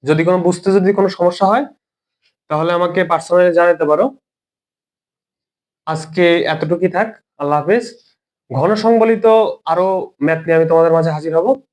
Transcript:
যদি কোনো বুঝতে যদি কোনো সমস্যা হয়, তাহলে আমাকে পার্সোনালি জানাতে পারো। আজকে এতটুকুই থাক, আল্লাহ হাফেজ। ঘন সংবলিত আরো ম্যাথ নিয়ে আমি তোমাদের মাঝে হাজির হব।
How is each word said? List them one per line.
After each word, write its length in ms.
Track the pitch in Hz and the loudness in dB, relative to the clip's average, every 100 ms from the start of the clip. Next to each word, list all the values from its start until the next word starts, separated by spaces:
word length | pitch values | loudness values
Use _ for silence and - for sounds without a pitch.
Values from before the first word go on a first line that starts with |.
যদি 180 | 131 156 170 | 0 0 2
কোনো 120 | 185 170 | 2 0
বুঝতে 200 | 180 196 196 | -2 0 0
যদি 120 | 185 202 | 2 0
কোনো 120 | 196 190 | 0 0
সমস্যা 280 | 175 175 196 | -2 0 0
হয়, 140 | 220 285 _ _ _ _ _ _ _ _ | 0 -4 _ _ _ _ _ _ _ _
তাহলে 220 | 151 165 175 | -4 -2 -2
আমাকে 220 | 175 160 165 | -2 -2 -2
পার্সোনালি 400 | 165 160 175 180 170 | -2 0 2 2 4
জানাতে 260 | 175 165 156 | 2 2 0
পারো। 140 | 151 247 269 _ _ _ _ _ _ _ _ _ _ _ _ _ _ _ _ - | 0 0 -4 _ _ _ _ _ _ _ _ _ _ _ _ _ _ _ _ -10
আজকে 380 | 160 160 160 175 170 - | -10 -8 0 2 2 0
এতটুকুই 360 | 160 160 170 180 175 | -4 -4 -2 -2 -2
থাক, 120 | 220 - _ _ | -6 -6 _ _
আল্লাহ 180 | 143 147 | -4 -2
হাফেজ। 240 | 147 220 233 - _ _ _ _ _ | 0 -2 -2 -18 _ _ _ _ _
ঘন 200 | 127 156 214 | -4 -2 0
সংবলিত 420 | 214 233 226 226 220 220 214 - - | 2 2 2 2 2 2 2 -4 -4
আরো 160 | 165 185 190 - _ 143 | -2 0 -2 -6 _ -2
ম্যাথ 160 | 160 160 | -2 0
নিয়ে 120 | 165 | 0
আমি 100 | 165 | 2
তোমাদের 240 | 165 165 165 | 2 2 2
মাঝে 140 | 165 151 | 0 -4
হাজির 180 | 160 160 | -4 -2
হব। 100 | 196 269 _ | 0 -2 _